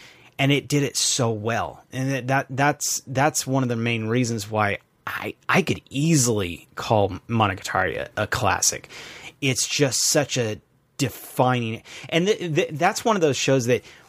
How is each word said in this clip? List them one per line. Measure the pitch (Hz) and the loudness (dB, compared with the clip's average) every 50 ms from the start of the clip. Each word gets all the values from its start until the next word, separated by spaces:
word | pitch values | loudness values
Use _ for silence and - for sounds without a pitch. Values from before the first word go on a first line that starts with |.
| - - - - - - _ - | -18 -20 -20 -20 -20 -20 _ 0
And | 139 135 143 | 2 2 2
it | 139 127 - | 2 0 0
did | 143 143 139 | 0 0 0
it | 123 - | 0 -2
so | - - - - - 127 113 | -2 -2 0 0 0 0 0
well. | 113 107 101 113 113 107 90 78 - - - _ | -2 -2 -2 -2 -2 -2 -2 -4 -8 -14 -20 _
And | - 127 131 135 139 | -8 -6 -4 -2 -4
that, | 131 120 127 | -4 -2 0
that, | 131 139 - - | 0 0 0 -2
that's, | 135 123 139 147 147 - - - - - - | -2 2 2 2 2 0 -4 -4 -4 -6 -6
that's | - 131 127 135 156 151 - - | -4 0 2 2 2 2 0 -2
one | 131 131 135 | 0 0 0
of | 131 120 | 2 0
the | 120 | 0
main | 113 113 117 117 113 110 110 | 0 0 -2 -2 -2 -2 0
reasons | 113 127 127 113 117 113 98 107 | 0 0 0 0 -2 -4 -4 -2
why | 107 107 107 101 98 - - _ _ _ _ | 0 0 2 2 0 -4 -8 _ _ _ _
I, | - - - - 107 - - _ - | -8 -8 -6 -8 -8 -10 -10 _ 0
I | - 185 | 2 2
could | 175 - 107 85 - _ | 2 2 -2 -4 -4 _
easily | - 135 147 165 170 147 123 123 113 104 98 87 85 - - _ _ | -4 0 2 4 4 4 4 4 2 0 0 -2 -4 -8 -12 _ _
call | - - - 120 107 101 95 92 98 - - | -12 0 2 4 4 4 2 0 -6 -6 -2
Monogatari | 117 110 110 101 92 - - - - 95 92 87 58 - | 2 2 2 2 2 -2 -6 -4 -2 0 0 0 -2 -4
a, | - - - - 107 | -6 -6 -4 -4 -4
a | |
classic. | - - - 113 95 90 87 - - - - - - - - - - - - - - - _ | -2 -2 0 0 0 0 2 0 -2 -2 -4 -10 -14 -18 -18 -18 -18 -18 -18 -20 -20 -12 _
It's | - 135 127 - - - | -2 0 0 0 -2 -4
just | - - 143 131 117 - | 0 0 0 2 2 0
such | - - - 156 139 - - 131 | 0 2 2 2 2 2 -2 -2
a | 120 110 107 - - _ _ _ _ _ _ _ | -2 -2 -4 -8 -12 _ _ _ _ _ _ _
defining, | 139 113 - - - - - - 131 127 127 123 117 113 110 113 - - - - - - | -4 -4 -4 -8 -16 -12 0 2 4 4 4 2 0 -4 -6 -8 -12 -16 -18 -16 -10 -2
and | - 165 175 196 | 0 0 2 2
th-, | 214 - 175 175 151 | 0 0 -2 -2 0
th-, | 156 190 - | 0 0 0
that's | 165 139 170 185 214 - - | -2 0 0 0 0 0 0
one | 240 214 196 | 0 2 4
of | |
those | 170 151 131 | 4 2 2
shows | - - - 135 135 120 | 2 2 2 2 2 2
that | 120 123 104 - - - - - | 2 0 0 0 -8 -20 -20 -20